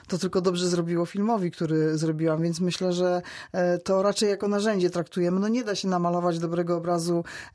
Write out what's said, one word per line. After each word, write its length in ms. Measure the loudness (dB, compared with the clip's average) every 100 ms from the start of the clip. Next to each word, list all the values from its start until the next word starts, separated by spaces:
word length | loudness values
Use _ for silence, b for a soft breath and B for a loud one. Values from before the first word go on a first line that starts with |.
| -6
to 100 | -4
tylko 240 | -2 0
dobrze 260 | 2 0 0
zrobiło 360 | 0 0 0 -2
filmowi, 460 | -2 0 0 -2
który 460 | -2 -2 2 2 2
zrobiłam, 440 | 0 0 0 2
więc 180 | 0 0
myślę, 340 | -2 0 -2
że, 280 | 0 2 0 -4 B B
e, 260 | 0 0 0
to 240 | 0 2
raczej 260 | 2 2 0
jako 180 | 0 0
narzędzie 420 | 0 0 2 2
traktujemy. 500 | 0 -4 0 0 2
No, 80 | 2
nie 160 | 0
da 120 | 0 -2
się 120 | 0
namalować 520 | 0 2 2 2 0
dobrego 380 | 0 0 0 0
obrazu, 460 | 0 0 0 0 -2 B B